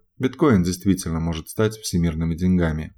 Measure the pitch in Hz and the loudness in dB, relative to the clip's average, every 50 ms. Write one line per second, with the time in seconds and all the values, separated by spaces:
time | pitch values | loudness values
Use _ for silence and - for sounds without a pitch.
0 | _ _ _ - 127 127 127 - 165 151 120 95 85 90 90 - - 98 95 92 | _ _ _ -4 -4 -4 -2 2 2 4 4 4 4 2 -2 -2 0 0 0 0
1 | - 87 82 82 80 82 82 80 80 - - - 110 107 107 - - - - 90 | 0 -4 -4 -4 -2 -2 -4 -6 -8 -10 -4 -2 -2 -2 -2 -4 -10 -4 -2 0
2 | 85 85 78 80 82 82 82 76 92 92 92 90 87 80 78 78 80 82 - | 0 0 0 -2 -2 -4 -2 -2 0 2 2 2 2 0 -2 -4 -8 -10 -14